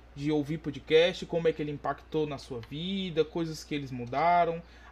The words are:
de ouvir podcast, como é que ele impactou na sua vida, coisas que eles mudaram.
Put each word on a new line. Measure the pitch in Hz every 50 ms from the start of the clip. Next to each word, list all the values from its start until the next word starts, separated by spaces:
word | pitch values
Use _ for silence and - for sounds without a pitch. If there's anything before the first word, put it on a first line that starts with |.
| - - -
de | 143 143 151
ouvir | 151 151 139 135 165 160
podcast, | - 160 147 139 - - 156 156 170 185 175 - -
como | - - 165 165 160
é | 156
que | -
ele | 151 151
impactou | 147 143 - 135 143 - - - - 156 151 147
na | 143 131
sua | - - 131 117
vida, | 113 - 139 151 170 185 196 196 190 185 156 160 151
coisas | 151 - 175 165 160 156 151 -
que | - 151
eles | 147 143 127
mudaram. | 127 123 120 120 127 139 160 175 175 175 170 165 165 170 - - - - - -